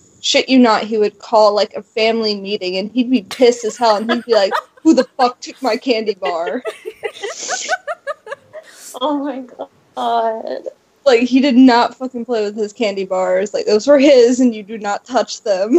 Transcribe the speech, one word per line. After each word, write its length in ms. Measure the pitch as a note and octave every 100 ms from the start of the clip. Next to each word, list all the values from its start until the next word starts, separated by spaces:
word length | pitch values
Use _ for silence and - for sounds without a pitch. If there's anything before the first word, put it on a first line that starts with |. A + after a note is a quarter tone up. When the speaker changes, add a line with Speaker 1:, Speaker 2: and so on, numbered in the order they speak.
| _ _
Speaker 1:
shit 280 | - C#4 -
you 100 | C4
not, 240 | A#3+ G#3
he 140 | G#3+ A3
would 200 | G#3 G3+
call, 340 | - A3+ G#3+ G#3
like, 180 | G3+ -
a 60 |
family 520 | - - A3 A3+ A3 G#3
meeting, 380 | G3 G#3 F#3 F#3
and 140 | G3+
he'd 180 | B3+ A#3+
be 140 | B3+
pissed 400 | F#3+ - B3 B3 A3
as 120 | -
hell, 180 | A#3 G#3
and 140 | A3
he'd 160 | A#3+ A#3
be 100 | A3
like, 180 | G3 D5+ -
Speaker 2:
<laughs> 140 | _
Speaker 1:
"Who 100 | D#4+
the 140 | D4 B3+ -
fuck 220 | B3 B3
took 180 | - -
my 160 | B3+ A3
candy 380 | C4+ A3+ G#3+ G3+
bar?" 460 | F#3 E3+ F3 B3 E5
<laughs> 60 | - A4 - A4+ - G#4 - - F5+ - F5 F#5 E5 - D5 - C#5 _ D#5 - - - -
Speaker 3:
Oh 160 | - C#4+
my 200 | C#4+ C4 B3+ - - _ _ -
God. 720 | A#3+ A#3 A3+ A3 - - - - _ _ C#4
Speaker 1:
Like, 160 | A#3
he 200 | B3 C4
did 140 | C#4+ A#3+
not 420 | C4 A#3 A#3+ -
fucking 280 | B3+ B3 A#3
play 180 | A#3
with 120 | G#3 G#3+
his 160 | G#3
candy 320 | - A3 G3 F#3+
bars. 480 | F#3 F#3 F#3 -
Like, 120 | D#3+ -
those 220 | G#3 A#3
were 120 | C#4+
his, 400 | C#4 C4+ A#3+ B3+
and 140 | B3+ G#3+
you 80 |
do 140 | G3 A3+
not 280 | G3+ G3+ -
touch 360 | B3 G#3 -
them. 340 | A3+ F#3 G#3